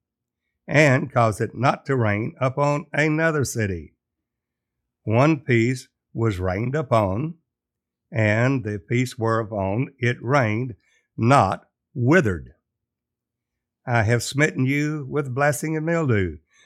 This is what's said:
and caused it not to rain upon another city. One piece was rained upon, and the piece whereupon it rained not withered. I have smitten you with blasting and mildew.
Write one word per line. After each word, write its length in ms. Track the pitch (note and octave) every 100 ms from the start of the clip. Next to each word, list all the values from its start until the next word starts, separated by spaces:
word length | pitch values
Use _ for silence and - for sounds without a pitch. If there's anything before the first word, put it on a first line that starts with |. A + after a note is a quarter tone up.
| _ _ _ _ _ _ -
and 400 | C#3+ D3+ C3 D3
caused 300 | B2 A2+ -
it 140 | A2 -
not 280 | C3+ -
to 120 | - C3+
rain 400 | G#2+ G2+ A#2 -
upon 460 | C3 C3 C#3+ D3 -
another 500 | D3 D#3 D#3 E3 D3+
city. 520 | B2 A#2 G#2 E2+ D2+ _ _ _ _ _ _ _ _ _ _ _
One 360 | - A2+ D3+ D3
piece 480 | C3 A#2+ A#2 B2+ - _ _
was 240 | - A2+ F2+
rained 360 | F#2 F#2 B2 D3+
upon, 640 | B2 A2+ G2 G2+ D#3 - _ _ _ _ _ _ -
and 520 | C3 G#2+ G#2+ B2+ C3+
the 140 | G#2 G#2
piece 400 | - A#2+ B2 -
whereupon 720 | A2+ A2+ G#2+ G#2+ F#2+ G#2+ C#3 -
it 240 | A#2+ B2
rained 540 | A#2 C#3+ A2 G#2+ C3 G2 _ _ _ -
not 500 | A2+ C#3 F#2+ - _ _ _ C#3+
withered. 580 | A#2+ F3+ A#2 E2+ B1 _ _ _ _ _ _ _ _ _ _ _ _ _
I 200 | - A#2+
have 180 | G#2+ A#2+
smitten 460 | - C3 D#3 C#3 C3
you 400 | C#3+ D3+ D#3 C3
with 240 | C#3+ C3+
blasting 420 | B2 D3 C#3 D#3 D#3
and 120 | D#3+
mildew. 500 | E3+ D3 G#2 F2+ D2+ _ _